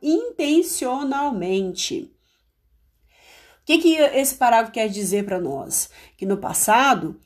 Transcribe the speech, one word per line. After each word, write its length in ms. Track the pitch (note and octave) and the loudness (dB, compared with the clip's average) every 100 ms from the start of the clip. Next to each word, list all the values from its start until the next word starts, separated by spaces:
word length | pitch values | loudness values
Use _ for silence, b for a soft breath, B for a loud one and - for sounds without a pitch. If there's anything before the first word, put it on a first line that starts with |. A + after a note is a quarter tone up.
intencionalmente. 2000 | D4 F4 A#4+ - D4 D#4+ E4+ - B3+ C4+ C#4 C#4 C#4+ G#3+ F3+ F#3+ F#3+ F3+ - - - _ _ _ _ _ _ _ _ _ _ b b b b b | -2 0 -2 -4 0 2 2 -2 -4 -4 -4 -2 -2 -2 -2 -2 -4 -6 -6 -8 -10 _ _ _ _ _ _ _ _ _ _ b b b b b
O 40 | - | 0
que 120 | D#4+ | 4
que 180 | E4 D#4 | 4 4
esse 400 | C#4+ C4+ C4+ - | 4 2 0 2
parágrafo 380 | B3 A#3 A3+ | 4 4 2
quer 160 | - A3 | -2 -4
dizer 340 | G3 F#3+ G3+ | -4 -2 -2
pra 160 | G3+ F#3 | -2 -4
nós? 500 | E3 C3+ - - - b b b | -4 -6 -6 -6 -6 b b b
Que 80 | F#3+ | -4
no 100 | G3 | -4
passado, 840 | G3 E3+ - A3+ C4+ F#3 D#3+ - | -4 -2 2 4 4 2 -2 -10